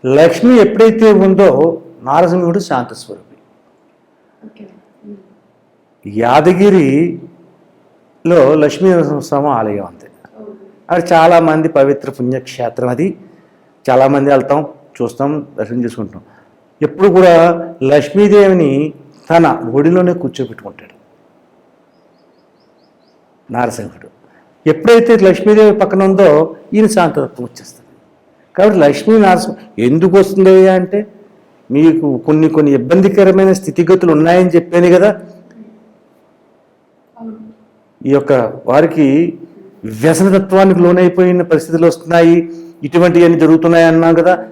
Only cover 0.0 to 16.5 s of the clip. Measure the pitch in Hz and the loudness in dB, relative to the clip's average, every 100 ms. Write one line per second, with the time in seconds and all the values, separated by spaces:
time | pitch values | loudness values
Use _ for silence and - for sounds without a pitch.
0 | 131 139 165 - 233 247 196 - 220 220 | 0 2 2 2 2 4 2 2 2 4
1 | 220 196 190 190 190 131 160 165 - - | 2 4 2 2 2 2 0 -2 -14 -16
2 | 120 147 175 180 175 180 175 135 120 - | -4 0 0 0 -2 -4 -6 -8 -8 -14
3 | - 95 _ _ _ _ _ _ _ _ | -20 -20 _ _ _ _ _ _ _ _
4 | _ _ _ _ 220 _ 208 _ _ _ | _ _ _ _ -20 _ -20 _ _ _
5 | 208 202 _ _ _ _ _ _ _ _ | -20 -20 _ _ _ _ _ _ _ _
6 | - 104 117 135 160 180 202 196 139 139 | -12 -6 0 2 2 2 2 2 2 0
7 | 170 170 - _ _ _ _ _ _ _ | -2 -6 -16 _ _ _ _ _ _ _
8 | _ _ 160 175 135 156 147 - 190 175 | _ _ -2 2 2 2 0 -2 0 0
9 | 147 147 - 143 147 123 107 101 92 87 | -2 -6 -6 -6 -4 -4 -6 -8 -12 -18
10 | - _ _ _ - - - _ - 175 | -20 _ _ _ -20 -20 -20 _ -6 -6
11 | 170 165 165 170 160 156 160 151 139 139 | 0 2 4 4 2 -2 -2 0 0 -2
12 | - 135 123 131 127 - 120 113 123 123 | -6 -10 -8 -8 -10 -10 -10 -6 -8 -4
13 | 180 - - _ _ _ _ _ - 131 | -6 -8 -20 _ _ _ _ _ -2 0
14 | 135 143 139 139 131 143 147 - _ - | 2 0 0 0 0 -4 -6 -16 _ -10
15 | 120 - 143 151 143 - 107 120 120 113 | -10 -6 -6 -6 -12 -12 -10 -8 -8 -10
16 | 104 90 _ _ _ | -14 -14 _ _ _